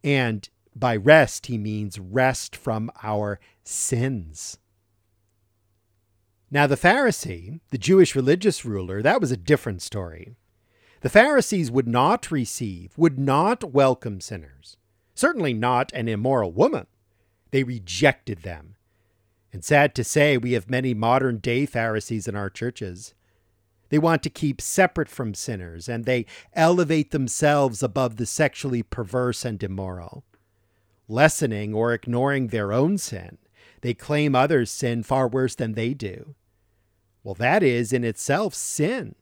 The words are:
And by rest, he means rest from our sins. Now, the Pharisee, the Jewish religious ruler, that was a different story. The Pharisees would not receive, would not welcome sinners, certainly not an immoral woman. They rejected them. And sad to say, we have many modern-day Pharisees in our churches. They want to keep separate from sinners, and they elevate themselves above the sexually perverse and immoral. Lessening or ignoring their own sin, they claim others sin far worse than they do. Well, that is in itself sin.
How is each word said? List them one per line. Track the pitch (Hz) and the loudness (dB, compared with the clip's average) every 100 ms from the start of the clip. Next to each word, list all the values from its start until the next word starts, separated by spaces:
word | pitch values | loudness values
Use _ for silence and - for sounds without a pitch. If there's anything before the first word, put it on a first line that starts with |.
And | 143 139 120 110 - _ _ - | 0 0 0 -4 -8 _ _ -4
by | 123 110 | -2 2
rest, | 107 156 135 - - | 8 8 6 -2 -8
he | 117 | -6
means | 104 107 104 101 | -4 -6 -6 -10
rest | 92 113 131 127 - - | -6 0 0 -2 -10 -10
from | - 110 113 - | -6 -4 -6 -10
our | 107 107 104 101 _ _ | -6 -4 -4 -8 _ _
sins. | - - - 120 131 120 80 78 - - _ _ _ _ _ _ _ _ _ _ _ _ _ _ _ _ _ _ _ | -12 -6 -4 -2 -2 -4 -10 -16 -16 -18 _ _ _ _ _ _ _ _ _ _ _ _ _ _ _ _ _ _ _
Now, | 143 143 | 2 2
the | 139 | 4
Pharisee, | 175 240 262 - - 87 90 160 _ | 4 4 2 0 -8 -10 -12 -16 _
the | 123 | -6
Jewish | 104 190 175 139 | 4 6 6 4
religious | 127 175 202 - 120 | 2 2 2 -2 -6
ruler, | 101 90 98 | -6 -4 0
that | 127 247 | 2 2
was | 156 | 0
a | 117 | -2
different | 87 147 - 90 | 0 0 0 -8
story. | - 104 87 80 - 117 _ _ _ _ _ _ | -8 -8 -10 -12 -20 -20 _ _ _ _ _ _
The | 139 | 4
Pharisees | 208 269 285 - 202 139 | 6 6 4 2 -2 0
would | 123 120 | 0 2
not | 120 143 233 - | 2 4 2 -2
receive, | 156 117 - 110 87 87 - | -4 -4 -6 -8 -8 -14 2
would | 165 131 | 2 2
not | 139 139 190 247 170 | 0 2 2 0 0
welcome | 135 135 123 113 98 | 4 4 2 -6 -10
sinners, | - 101 73 67 - _ _ _ _ - | -12 -14 -14 -20 -20 _ _ _ _ -2
certainly | 294 302 156 | 0 0 -2
not | 113 123 123 131 | 0 0 0 0
an | 143 113 | -4 -4
immoral | 107 123 131 98 | -2 0 0 0
woman. | 90 196 185 - _ _ _ _ _ _ | 2 0 0 -8 _ _ _ _ _ _
They | 135 | -2
rejected | 123 120 87 90 139 - - 92 | -2 -6 -8 2 2 2 -8 -10
them. | 90 80 80 98 _ _ _ _ _ _ _ | -10 -14 -18 -20 _ _ _ _ _ _ _
And | 101 | -14
sad | - 147 143 - | 2 4 4 0
to | |
say, | 110 151 147 131 | 0 4 4 4
we | 123 | 0
have | 123 95 | -2 0
many | 127 131 | -2 0
modern-day | 110 113 131 131 113 123 120 143 | 0 2 2 2 -2 -2 -2 -2
Pharisees | 117 113 107 - 110 104 | -2 -2 -2 -4 -6 -4
in | 101 | -6
our | 98 | -8
churches. | - 117 - 98 90 - _ _ _ _ _ _ _ _ | -6 -8 -8 -12 -12 -18 _ _ _ _ _ _ _ _
They | 147 | 2
want | 165 165 | 4 2
to | - | -2
keep | - 147 131 | -4 -4 -4
separate | - - 185 - 151 | -4 2 2 2 -6
from | - 117 | -6 -8
sinners, | 95 - 104 87 82 85 | -6 -8 -8 -10 -14 -8
and | 120 117 | -6 -2
they | 127 107 - - | -2 -2 -16 -10
elevate | - 165 180 156 160 143 | 2 4 4 2 0 0
themselves | 151 127 - 147 147 135 107 | -2 -2 0 2 4 2 0
above | 127 117 127 110 | -4 0 -2 -2
the | 113 | -6
sexually | - 151 - 139 123 | 0 0 0 -4 -4
perverse | 110 - 101 127 123 117 | -4 -8 -4 -2 -2 -2
and | 123 107 | -6 -6
immoral. | 98 95 92 90 85 - _ _ _ _ _ _ _ _ - | -6 -6 -8 -10 -14 -18 _ _ _ _ _ _ _ _ -6
Lessening | 110 156 - 143 104 104 | 4 4 4 -2 -2 -4
or | 107 117 | -2 0
ignoring | 117 - 120 139 139 120 | -2 -2 0 0 0 -2
their | 113 101 | -2 0
own | 113 151 202 | 2 2 0
sin, | - 98 87 - _ _ _ _ | -4 -10 -12 -20 _ _ _ _
they | 123 | -6
claim | 117 - 147 147 127 | -6 -2 0 2 4
others | 143 151 117 | 4 2 0
sin | - 123 117 | -4 -4 -4
far | 107 135 127 | -2 0 0
worse | 131 131 - | 0 -2 -2
than | 117 | -6
they | 110 117 | -4 -4
do. | 139 101 95 151 139 _ _ _ _ _ _ _ _ | -6 -10 -12 -18 -20 _ _ _ _ _ _ _ _
Well, | 101 92 | -14 -2
that | 120 190 | 0 4
is | 156 120 113 | 4 2 0
in | 127 | 0
itself | 117 104 - 147 208 - | -2 -4 -2 -2 -2 -6
sin. | - - 151 254 165 - | -8 -2 -2 -2 -8 -16